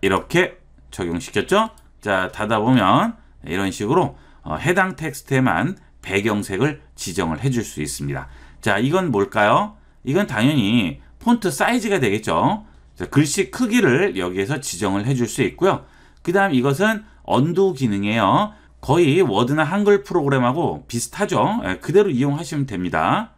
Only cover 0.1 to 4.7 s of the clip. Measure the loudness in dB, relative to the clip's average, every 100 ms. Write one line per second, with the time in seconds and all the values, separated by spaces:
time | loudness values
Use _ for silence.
0.1 | 0 0 0 0 -4 -20 -20 -20 -8 -4
1.1 | -4 -4 -4 0 0 0 -6 -20 _ -2
2.1 | -2 -2 -4 -2 0 4 4 4 4 2
3.1 | -4 -18 -20 -8 -4 -4 -4 0 2 0
4.1 | -4 -20 -20 -10 -6 -2